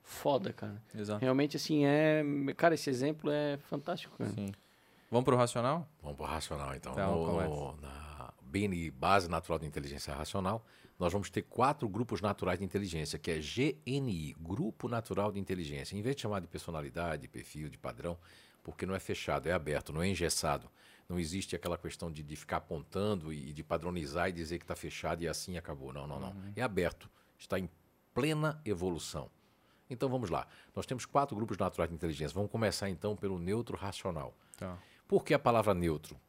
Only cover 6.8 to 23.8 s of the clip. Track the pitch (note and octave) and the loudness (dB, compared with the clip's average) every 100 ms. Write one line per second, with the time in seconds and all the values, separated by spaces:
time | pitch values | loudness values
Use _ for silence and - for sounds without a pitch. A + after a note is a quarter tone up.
6.8 | - C2+ F#2+ E2+ E2 - - D2 C#2 D2+ | -6 0 2 2 2 2 2 -2 -4 -8
7.8 | C#2 C#2+ D2+ D2 - - B1+ G2 G2+ F2 | -12 -12 -12 -12 -14 -14 -4 0 2 0
8.8 | D#2+ C2 F2 G2+ E2+ E2 - D#2+ D2+ D2+ | -2 2 8 8 6 -2 0 -2 0 -6
9.8 | C#2+ C#2+ - C#2 D2+ G2+ F#2 A2+ - - | -6 -8 -6 -4 -2 0 0 -2 -6 -20
10.8 | - - F2 G2+ F#2+ - - - C3 C3 | -20 0 2 2 0 -4 -2 4 4 4
11.8 | A#2 G2 A#2+ G2 G2+ G2 F2+ F2+ G2 G2+ | -2 -2 -2 0 0 2 0 0 0 -2
12.8 | G2+ E2 D2+ D2+ - D#2+ D2 G#2+ D3 D3+ | -2 -2 -4 -4 -2 -2 -2 0 0 0
13.8 | - C#3 C3 F2 D2+ - E2 G#2 G3+ - | -2 -2 0 -2 -4 -8 -4 -2 -2 -2
14.8 | A2+ A#2 - F#2+ G#2 G2 F#2+ F#2 D2+ C#2+ | -2 -2 0 0 2 0 -4 -4 -2 -6
15.8 | C#2+ G2 A2+ C3+ A2 G2+ E2 F2+ - D#2+ | -6 -4 -2 -2 -2 -2 -4 -8 -6 -6
16.8 | C#2+ E2 E2+ D#2 - B1 - D2+ D2+ A#1+ | -4 -4 -2 -2 -6 -14 -12 -10 -10 -8
17.8 | B1+ A#1+ E2+ E2+ - - - _ - - | -10 -6 -6 -6 -12 -20 -20 _ -14 -6
18.8 | F#2 F#2+ - F#2+ - C#2+ C#2 F2+ D2+ C#2+ | -4 -4 -4 -4 0 0 2 0 2 -2
19.8 | - D2+ F#2 E2+ E2+ - D#2 C#2+ A#1+ _ | -2 0 0 2 2 2 2 0 -2 _
20.8 | - - - F2+ D#2+ F#2+ - F2 F2 E2+ | -20 -20 -4 -2 0 -2 -4 -4 -2 -4
21.8 | D#2+ - E2+ D#2 D2+ D#2 - E2 - E2 | -4 -6 -8 -8 -10 -10 -2 -2 -2 -8
22.8 | - F#2+ G#2 G2+ D#2 D2+ C#2 D2+ - E2+ | -4 -2 0 0 -2 -8 -8 -10 -2 -2